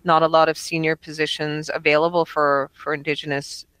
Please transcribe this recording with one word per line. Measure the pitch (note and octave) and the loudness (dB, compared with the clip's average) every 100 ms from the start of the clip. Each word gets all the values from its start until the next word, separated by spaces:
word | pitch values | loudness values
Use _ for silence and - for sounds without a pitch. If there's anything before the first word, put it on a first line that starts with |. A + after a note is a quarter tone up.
Not | F3+ D#3+ | 2 2
a | D#3+ | 4
lot | D#3+ D#3+ | 4 4
of | D#3 | 0
senior | - E3 D#3+ D#3+ | -6 -2 -2 -2
positions | - D#3 D3+ - D3+ D3+ D#3 | -6 -6 -4 -2 -4 -6 -6
available | D#3 D#3 D3+ E3 F3 | -2 2 4 4 2
for, | D#3+ - D3 C#3 C#3 | 0 0 2 2 -2
for | - - | -8 -8
Indigenous | D3+ D3+ C#3+ D3+ C#3+ C#3+ - - _ | -6 -4 -6 -4 -6 -6 -16 -20 _